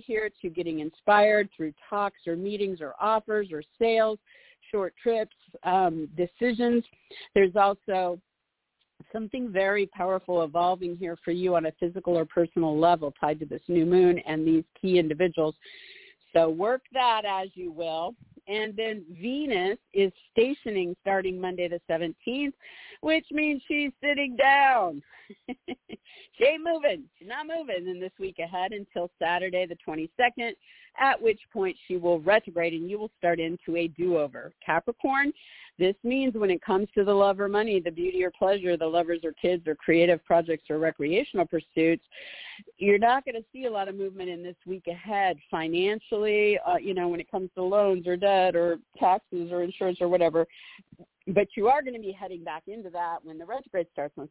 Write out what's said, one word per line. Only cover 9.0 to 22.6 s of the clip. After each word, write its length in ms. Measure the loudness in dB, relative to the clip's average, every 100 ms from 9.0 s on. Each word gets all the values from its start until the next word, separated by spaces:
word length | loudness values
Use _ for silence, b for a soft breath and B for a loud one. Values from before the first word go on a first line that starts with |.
| -14
something 380 | -10 -8 -6 -4
very 340 | 0 2 2 -2
powerful 560 | -2 -2 -2 0 0
evolving 520 | 0 2 2 0 -4 -6
here 220 | -8 -6
for 80 | -4
you 240 | -2 2 2
on 120 | 0
a 40 | -2
physical 380 | -4 -4 0 0
or 80 | 0
personal 520 | 0 0 0 0 4
level 360 | 4 4 0 -4
tied 200 | -2 -2
to 60 | -6
this 160 | -10 -2
new 180 | 0 4
moon 340 | 6 6 4 0
and 220 | -2 2
these 160 | 2 0 _
key 160 | 2 2
individuals. 580 | 2 0 0 2 -2 -2 B B B B B B _
So 160 | 4 4
work 320 | 2 0 -2 -4
that 300 | 0 2 2 -2
as 240 | -4 -6
you 180 | -10 -12
will. 440 | -6 -6 -4 -6 -8 -20 -20 -8
And 240 | -6 -4 -4
then 260 | -6 -6 -12 -10
Venus 560 | -6 -4 -2 0 -2 -4 _
is 180 | 0 0 -2 _
stationing 640 | 2 2 0 -4 -4 -4 -4
starting 380 | -2 0 -2 -4
Monday 280 | -6 -4 -4
the 140 | -4 -4
seventeenth, 720 | -4 -4 -6 -8 -4 -6 -8